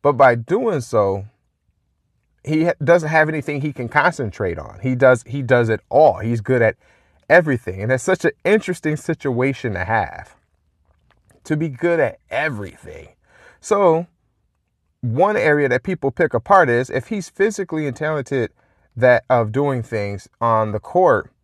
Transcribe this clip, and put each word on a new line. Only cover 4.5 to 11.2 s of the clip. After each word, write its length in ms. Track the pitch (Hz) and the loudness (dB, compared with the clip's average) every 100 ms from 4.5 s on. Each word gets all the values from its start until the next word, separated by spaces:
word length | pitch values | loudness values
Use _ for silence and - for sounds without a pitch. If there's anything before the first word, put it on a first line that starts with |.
| 82 | -6
on. 220 | 73 - | -12 -8
He 120 | 127 | -6
does, 280 | 123 131 127 - | 2 4 4 -2
he 140 | 139 | -8
does 300 | 127 123 113 | 0 2 2
it 100 | 110 _ | -2 _
all. 300 | 139 156 104 | 4 4 2
He's 240 | 110 117 | -4 -4
good 180 | 101 127 | -2 2
at 160 | 110 - _ _ _ _ - | 2 0 _ _ _ _ 2
everything. 520 | 165 156 123 - 95 | 4 4 -4 -4 -8
And 120 | 107 | -4
it's 100 | 127 | -2
such 220 | - 185 | -2 -2
an 80 | 123 - | -2 -2
interesting 520 | 180 214 - 180 156 151 | 0 0 0 -4 -4 -4
situation 760 | - 156 139 120 135 135 123 | -6 -6 -4 -2 -2 -2 -6
to 100 | 92 | -6
have, 500 | 92 113 98 - - _ _ _ _ _ _ _ _ _ | -2 -2 -2 -10 -20 _ _ _ _ _ _ _ _ _